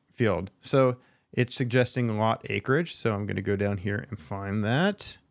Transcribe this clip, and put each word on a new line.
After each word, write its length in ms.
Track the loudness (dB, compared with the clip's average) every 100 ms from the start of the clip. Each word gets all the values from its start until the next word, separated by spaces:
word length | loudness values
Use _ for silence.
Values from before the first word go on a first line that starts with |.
| _
field. 380 | 0 0 0 -4 _
So 360 | 0 4 4 2 _ _ _
it's 240 | -2 -2 0
suggesting 600 | 0 2 2 0 -2 2
lot 240 | 2 0 -2
acreage. 460 | -6 0 0 0 -2
So 180 | -2
I'm 120 | -2 -2
gonna 160 | -4
go 140 | -2 0
down 220 | 0 -2
here 280 | -2 -4 -6
and 100 | -12
find 440 | -10 -8 -4 -2
that. 540 | 0 2 0 -2 -10 -12 _